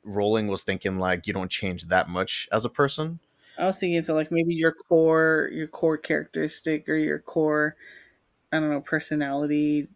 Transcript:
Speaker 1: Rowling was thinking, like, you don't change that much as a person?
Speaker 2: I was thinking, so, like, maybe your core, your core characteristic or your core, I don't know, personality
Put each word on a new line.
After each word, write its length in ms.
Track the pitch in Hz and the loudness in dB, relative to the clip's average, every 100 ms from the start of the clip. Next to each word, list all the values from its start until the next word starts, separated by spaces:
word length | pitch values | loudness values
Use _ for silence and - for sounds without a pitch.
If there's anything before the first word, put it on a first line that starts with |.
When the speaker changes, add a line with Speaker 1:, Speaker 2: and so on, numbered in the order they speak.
Speaker 1:
Rowling 440 | 104 101 104 110 104 | -6 -2 2 2 0
was 160 | 95 | -2
thinking, 360 | - 95 98 95 | -2 -2 -2 0
like, 280 | 92 90 101 | 0 0 -2
you 60 | |
don't 180 | 98 92 | -4 -4
change 340 | - 98 87 82 | -4 -4 -6 0
that 240 | 92 80 | 2 2
much 400 | 90 95 - - | -2 -2 -4 -2
as 140 | 107 117 | -2 0
a 40 | |
person? 500 | - 139 - 160 165 _ _ _ - | 0 0 0 -6 -8 _ _ _ -4
Speaker 2:
I 80 | 185 | -2
was 140 | 185 | 0
thinking, 240 | 180 170 | 0 0
so, 100 | 160 | 0
like, 180 | 156 156 | 0 0
maybe 220 | 170 165 | 0 0
your 180 | 165 160 | 2 0
core, 760 | 156 - 165 160 160 160 156 - | 0 2 4 6 6 4 2 0
your 160 | 156 156 | -6 -8
core 300 | - 160 156 | -2 0 0
characteristic 920 | - 156 160 160 151 - 160 151 160 | -2 -4 -4 -4 -6 -4 -4 -4 -2
or 80 | 160 | 0
your 240 | 156 151 | 0 -2
core, 560 | - 165 156 151 151 - - - - _ _ _ _ | -4 0 2 2 0 -4 -18 -20 -20 _ _ _ _
I 80 | 160 | -2
don't 120 | 151 | 0
know, 100 | 147 | -2
personality 1080 | - 156 - 151 139 139 147 147 151 147 139 | -2 -4 -2 -2 -2 -2 0 0 2 0 -2